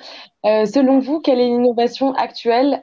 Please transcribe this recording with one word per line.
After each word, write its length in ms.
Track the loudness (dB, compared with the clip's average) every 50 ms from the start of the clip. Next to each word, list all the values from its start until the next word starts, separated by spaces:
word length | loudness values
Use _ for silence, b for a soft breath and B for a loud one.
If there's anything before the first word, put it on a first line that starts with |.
| B B B B B B _ _ 0
Euh, 180 | 0 2 2 0
selon 360 | 0 2 2 2 4 4 2
vous, 200 | 2 0 -4 -2
quelle 180 | 0 0 2 2
est 80 | 2
l'innovation 680 | 0 0 2 0 0 2 0 -2 -2 -2 -2 -4 -2 -2
actuelle 680 | -2 -4 -6 -8 -6 -2 0 0 2 2 0 0 -4